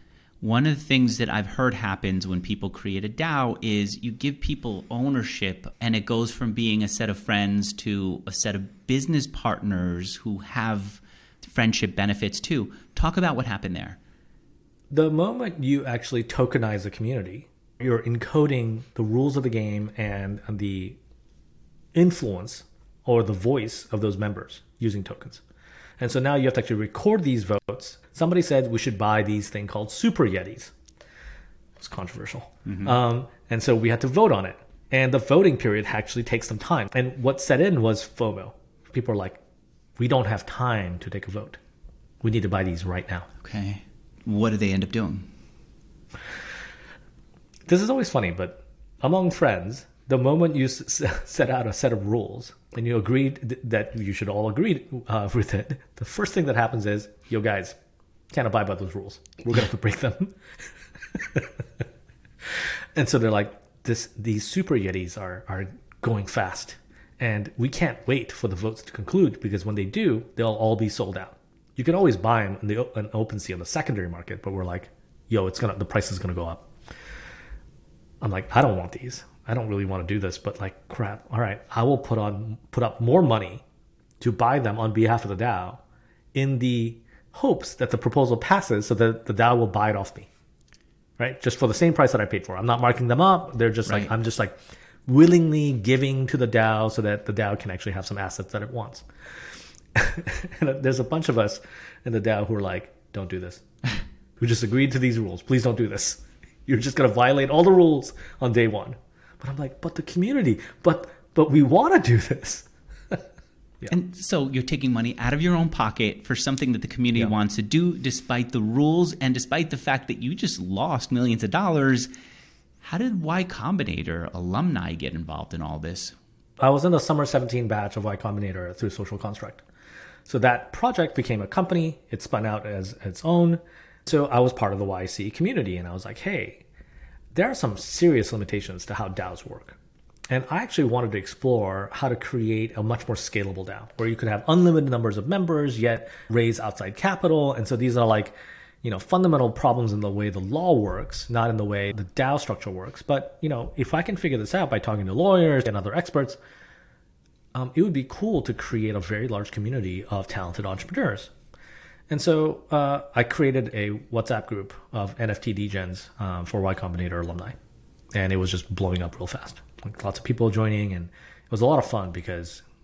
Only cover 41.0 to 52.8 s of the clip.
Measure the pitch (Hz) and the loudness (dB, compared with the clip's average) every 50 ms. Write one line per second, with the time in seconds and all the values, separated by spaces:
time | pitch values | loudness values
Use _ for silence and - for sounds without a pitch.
41 | - 98 92 98 - - 95 104 95 - - - _ - _ _ - - - - | -10 -10 -10 -10 -10 -8 -10 -10 -10 -12 -16 -20 _ -20 _ _ -20 -20 -20 -20
42 | - - - - - 113 107 117 95 98 95 95 95 92 85 85 92 90 87 90 | -20 -20 -12 -4 -2 0 0 2 0 0 0 0 0 0 -2 -4 -4 -4 -4 -6
43 | 87 - 92 87 85 - - - - - - 107 98 98 101 98 - - - - | -6 -6 -8 -8 -8 -12 -18 -20 -16 -10 -8 -6 -6 -6 -6 -8 -12 -18 -20 -20
44 | - - - - - 117 104 104 110 113 107 104 104 98 95 95 92 90 - 113 | -20 -20 -20 -12 -6 -2 0 2 2 2 2 2 2 2 2 0 0 0 -2 -2
45 | 110 85 71 101 - - - - - - - - - - - - - - - - | -2 -2 -4 -6 -10 -14 -20 -20 -20 -20 -20 -20 -20 -20 -20 -20 -20 -20 -20 -20
46 | - - - - - - - - - - - - - - - - - - - - | -20 -20 -20 -18 -16 -16 -16 -14 -14 -14 -14 -14 -16 -18 -20 -20 -20 -20 -20 -20
47 | - - - - - - - - - - - - - - 170 180 202 220 269 269 | -20 -20 -20 -20 -20 -20 -20 -20 -20 -20 -20 -10 0 2 4 4 4 2 2 0
48 | 240 - - 135 104 87 85 92 92 87 - - - - - - - - - - | 0 0 0 0 0 0 -2 -4 -6 -6 -8 -14 -20 -20 -20 -20 -20 -20 -10 -2
49 | - 135 170 190 185 175 170 - - 131 104 90 87 98 120 135 - - _ _ | 0 2 2 4 4 2 2 4 2 2 2 2 -2 -6 -10 -10 -14 -20 _ _
50 | - - 135 127 123 135 147 165 170 165 147 143 131 127 - - - - - - | -4 0 2 4 4 4 4 6 4 4 4 2 0 0 -2 -4 -6 -6 -4 -2
51 | 147 - - - - - - - 147 127 123 123 120 107 101 - - 127 113 101 | -2 -2 -2 -2 -6 -6 0 0 0 2 2 0 -2 -2 -2 0 0 0 0 0
52 | 98 101 110 120 - - - 123 117 - - _ _ - - 120 | 0 0 0 0 0 -4 -8 -12 -14 -16 -20 _ _ -12 -8 -4